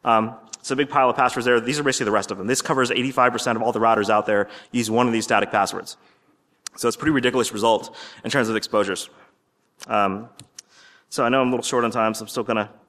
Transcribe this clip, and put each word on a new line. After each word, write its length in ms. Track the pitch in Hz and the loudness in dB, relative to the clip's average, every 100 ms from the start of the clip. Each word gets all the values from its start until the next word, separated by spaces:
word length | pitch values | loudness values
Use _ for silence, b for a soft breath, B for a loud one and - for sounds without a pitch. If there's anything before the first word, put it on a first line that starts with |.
Um, 320 | - 113 110 - - - | 4 2 2 -6 -20 -16
it's 120 | - | -8
a 60 | 135 | -4
big 120 | 143 | 0
pile 220 | 143 127 | 2 2
of 60 | 120 | 2
passwords 280 | 127 135 | 0 0
there. 160 | 120 120 | 2 2
These 180 | 113 147 | 2 -2
are 40 | |
basically 240 | 143 127 110 | 0 0 0
the 60 | |
rest 180 | 104 95 | 0 0
of 80 | 98 | -6
them. 80 | 98 | -2
This 160 | 131 | -2
covers 280 | - 139 123 | 0 0 0
eighty-five 420 | - 127 131 123 | 0 -2 2 2
percent 240 | 117 - 113 | 2 -2 -2
of 60 | |
all 100 | 113 | 0
the 80 | 110 | 2
routers 280 | 113 110 104 | 4 4 4
out 160 | 107 | 2
there 240 | 104 104 101 B B | 2 0 0 B B
use 180 | 120 110 | -4 0
one 160 | 113 123 | 2 2
of 60 | |
these 120 | 113 | 0
static 260 | 104 110 101 | 2 0 2
passwords. 480 | 107 95 92 - - b b b _ _ _ - - | 0 0 -4 -12 -18 b b b _ _ _ -20 -4
So 120 | 120 | -4
it's 80 | 110 | -2
a 20 | |
pretty 140 | 151 | 0
ridiculous 400 | 143 123 123 113 | 2 2 0 -2
result 420 | 107 113 110 - B B B | 0 2 2 -2 B B B
in 80 | 117 | -4
terms 160 | 139 110 | 0 0
of 80 | 110 | -2
exposures. 520 | - 104 101 92 - - b _ _ _ _ _ - | 0 0 0 -2 -8 -16 b _ _ _ _ _ -4
Um, 420 | 110 101 98 120 _ - - b b b b b | 0 0 -2 -12 _ -20 -20 b b b b b
so 160 | - | -2
I 40 | 120 | 0
know 120 | 131 | 2
I'm 60 | 127 | 2
a 40 | |
little 120 | 123 | -2
short 220 | - 127 | -2 0
on 80 | 117 | 0
time, 220 | 117 110 | 0 -2
so 80 | 110 | -2
I'm 60 | 107 | -8
still 140 | - | -8
gonna 260 | 113 110 104 - | -2 -2 -2 -8